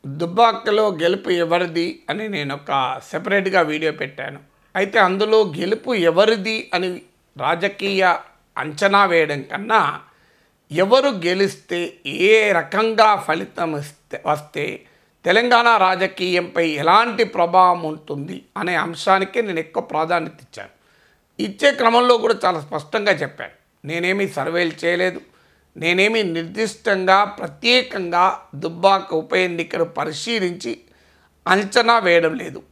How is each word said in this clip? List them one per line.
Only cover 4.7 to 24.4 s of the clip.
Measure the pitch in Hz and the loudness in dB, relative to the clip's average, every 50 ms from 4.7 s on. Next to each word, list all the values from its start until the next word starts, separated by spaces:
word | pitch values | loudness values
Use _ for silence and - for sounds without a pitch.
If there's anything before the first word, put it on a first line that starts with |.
| _ | _
అయితే | 190 202 196 208 233 | -4 -4 0 2 2
అందులో | 196 180 185 196 214 214 220 220 214 185 147 160 | 2 2 2 0 0 2 4 2 2 2 -2 -6
గెలుపు | 170 185 220 - - 254 247 208 170 170 | -4 -4 -4 -4 -4 -4 -2 2 2 2
ఎవరిది | 160 175 208 214 226 208 185 220 220 220 - - - | 4 4 4 4 2 0 -2 -6 -6 -6 -6 -6 -4
అని | 175 185 185 180 - - _ _ _ _ _ _ | -4 -4 -4 -6 -10 -14 _ _ _ _ _ _
రాజకీయ | - 123 143 170 170 180 202 196 - 196 196 196 190 190 180 170 - - - _ _ _ _ _ | -6 -2 -2 -2 -2 -2 -6 -6 -4 -6 -4 0 2 2 2 2 0 -4 -14 _ _ _ _ _
అంచనా | - 131 156 151 143 202 196 196 202 202 | -8 -8 -8 -4 0 0 4 4 4 4
వేయడం | 185 170 165 156 147 147 139 | 4 4 2 2 2 -2 -6
కన్నా | 131 - - 196 202 220 220 214 170 135 - 78 - _ _ _ _ _ _ _ _ _ _ _ _ _ | -6 -8 -10 -10 -4 2 2 2 2 2 -2 -6 -14 _ _ _ _ _ _ _ _ _ _ _ _ _
ఎవరు | 143 160 190 196 240 269 262 285 240 190 165 | 0 0 4 4 4 4 4 2 -2 -2 -2
గెలిస్తే, | 170 180 190 196 190 190 - _ _ 175 175 175 - - _ _ 139 143 - 180 202 | -2 0 0 0 -2 -2 -8 _ _ -6 -4 -4 -6 -8 _ _ -10 -2 0 4 6
ఏ | 220 220 214 208 | 6 6 4 4
రకంగా | 190 170 160 - - 196 220 226 220 214 220 214 208 185 - | 2 0 0 0 -2 0 0 0 4 4 6 6 4 2 0
ఫలితం | - 156 170 190 185 - - 175 160 156 147 | -2 -4 -4 -4 -10 -6 -6 -4 -4 -4 -6
ఇస్తే, | 143 147 - _ _ _ - - - | -8 -12 -18 _ _ _ -14 -8 -2
వస్తే | - 151 147 147 - - - 147 - 160 - _ _ _ _ _ _ _ _ _ | -2 -2 -2 -4 -12 -8 -8 -6 -6 -8 -12 _ _ _ _ _ _ _ _ _
తెలంగాణ | 175 185 220 240 247 247 233 240 233 233 | 2 2 2 4 4 2 4 4 4 4
రాజకీయంపై | 214 190 185 185 180 190 185 190 - 185 180 180 175 175 175 - 175 170 160 151 147 | 4 4 2 2 0 -2 -4 -4 -6 -4 -2 0 -2 -2 -2 -2 -2 -2 0 -2 0
ఎలాంటి | - 160 180 214 233 240 220 196 233 | 2 4 4 4 4 2 0 -2 -2
ప్రభావం | - - 196 170 170 175 185 185 180 180 175 165 | -2 0 -2 -2 2 4 4 6 6 4 0 -2
ఉంటుంది | 156 156 156 - - 156 143 139 165 185 - - _ _ | -8 -8 -10 -10 -12 -10 -10 -10 -12 -12 -14 -16 _ _
అనే | - 156 180 175 160 - | -6 -4 -2 -2 -2 -2
అంశానికే | 175 170 147 - 202 190 190 190 190 - 247 | -4 -6 -4 2 2 2 2 2 -2 -4 -4
నేను | 226 208 180 160 160 | -4 -2 -4 -6 -6
ఎక్కువ | 160 _ - - - | -6 _ -8 -8 -4
ప్రాధాన్యత | - 151 160 165 175 170 160 160 - - - | -4 -4 -2 0 -2 -4 -4 -6 -14 -18 -20
ఇచ్చాను. | _ - - 98 98 _ _ _ _ _ _ _ _ _ _ _ _ _ - | _ -18 -18 -18 -18 _ _ _ _ _ _ _ _ _ _ _ _ _ -8
ఇచ్చే | - 214 196 - - 285 277 277 | -8 -8 -6 2 2 2 2 4
క్రమంలో | 247 226 233 240 247 247 247 226 | 2 4 4 4 4 4 4 2
కూడా | 220 226 220 - - | 2 0 -2 0 0
చాలా | 185 180 156 143 | -2 -2 -2 -6
స్పష్టంగా | - - 151 143 - - 220 202 208 185 147 | -8 -10 -10 -10 -6 -6 -2 0 0 0 0
చెప్పాను. | 151 135 - - - - _ _ _ _ _ _ - | -2 -8 -8 -14 -16 -16 _ _ _ _ _ _ -12
నేనేమి | 139 160 170 175 180 190 202 196 185 | -10 -6 -4 -2 -2 -2 -2 -2 -4
సర్వేలు | 147 147 | -4 -6